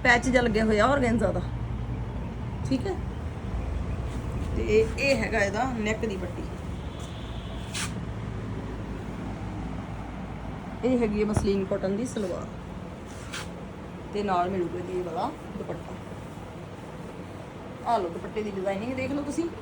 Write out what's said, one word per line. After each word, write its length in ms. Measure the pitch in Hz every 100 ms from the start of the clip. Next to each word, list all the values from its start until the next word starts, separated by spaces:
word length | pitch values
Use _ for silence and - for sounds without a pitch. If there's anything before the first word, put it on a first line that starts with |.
ਪੈਚ 260 | 254 240 262
ਜਿਹਾ 140 | 247
ਲੱਗਿਆ 220 | 240 214 220
ਹੋਇਆ 200 | 208 220
ਔਰਗੈਂਜ਼ਾ 460 | 285 247 226 202
ਦਾ। 100 | 180 - - - - - - - - - - - - -
ਠੀਕ 180 | 262 392
ਹੈ, 80 | 359 - - - - - - - - - - - - - - - -
ਤੇ 40 |
ਇਹ, 240 | - 214 226 262
ਇਹ 160 | 277 262
ਹੈਗਾ 240 | 220 220
ਇਹਦਾ 340 | 196 202 254 240
ਨੈਕ 280 | 208 214 226
ਦੀ 120 | 190
ਪੱਟੀ। 260 | 180 160 170 - - - - - - - - - - - - - - - - - - - - - - - - - - - - - - 104 - 98 - - - - - - - - - -
ਇਹ 160 | 247 254
ਹੈਗੀ 220 | 226 208
ਹੈ 40 | 208
ਮਸਲਿਨ 400 | 208 208 196 190
ਕਾਟਨ 320 | 202 190 202
ਦੀ 80 | 247
ਸਲਵਾਰ 400 | - 190 165 160 - - - - - - - - - - 175 190 - - - -
ਤੇ 100 | 208
ਨਾਲ 260 | 202 180 180
ਮਿਲੂਗਾ 300 | 190 170 175
ਜੀ 200 | 175 185
ਇਹ 40 |
ਵਾਲਾ 280 | 180 160 214 - - -
ਦੁਪੱਟਾ। 360 | - - - 185 - - - - - - - - - - - - - - - - - - -
ਆ 60 | 233
ਲਓ, 120 | 180
ਦੁਪੱਟੇ 340 | 175 196 220
ਦੀ 80 | 214
ਡਿਜ਼ਾਈਨਿੰਗ 420 | 190 190 196 233
ਦੇਖ 180 | 262 262
ਲਓ 100 | 285
ਤੁਸੀਂ। 280 | 294 285 339 -